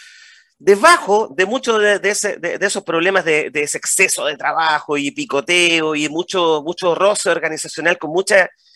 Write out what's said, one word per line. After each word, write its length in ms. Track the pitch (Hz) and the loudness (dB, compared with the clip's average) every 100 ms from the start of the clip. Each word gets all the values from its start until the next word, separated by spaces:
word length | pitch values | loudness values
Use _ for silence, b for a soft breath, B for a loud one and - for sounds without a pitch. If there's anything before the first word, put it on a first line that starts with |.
| B B B B B _ | B B B B B _
Debajo 760 | - 202 311 349 - 208 220 - | 2 6 6 4 4 0 0 -2
de 100 | 190 | -2
mucho 320 | 247 240 220 | -2 0 2
de, 200 | 208 202 | 2 2
de 120 | 185 | 0
ese, 260 | 208 208 - | -2 -4 -6
de, 220 | 165 - | -6 -4
de 80 | 196 | -4
esos 180 | 202 | -4
problemas 400 | 180 165 175 - | -4 0 2 2
de, 260 | 160 156 139 | 2 0 -2
de 120 | 151 | -4
ese 160 | 147 - | -4 -6
exceso 460 | - - 185 - | -4 0 0 0
de 120 | 143 147 | -6 -4
trabajo 600 | 139 147 160 151 - 147 | -4 -2 0 -2 -2 -4
y 140 | 143 | -4
picoteo 840 | 147 143 139 - 175 175 165 156 151 | -6 -4 -4 0 2 4 2 0 -2
y 120 | 147 | -2
mucho, 540 | 156 175 185 165 156 | -4 -4 0 0 0
mucho 300 | 147 175 185 | -2 -2 -2
roce 340 | 151 196 208 190 | 2 2 2 0
organizacional 720 | 170 156 156 156 - 160 180 | -2 -2 -6 -10 -4 -2 -2
con 120 | 156 | -2
mucha... 380 | 170 190 196 175 b b | -4 2 2 2 b b